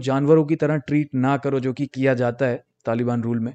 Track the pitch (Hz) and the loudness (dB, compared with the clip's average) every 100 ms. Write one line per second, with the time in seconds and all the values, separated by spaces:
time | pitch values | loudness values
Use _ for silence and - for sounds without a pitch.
0 | 131 135 143 160 151 160 147 151 139 147 | -2 0 4 4 4 0 0 -2 0 -2
1 | 147 131 131 139 139 135 131 123 139 131 | 0 0 0 0 0 -2 -2 -4 -6 0
2 | 131 123 120 123 131 120 - _ - 117 | 0 2 0 0 -2 -2 -8 _ -4 -2
3 | 120 120 113 117 117 | 0 -2 -2 -2 -4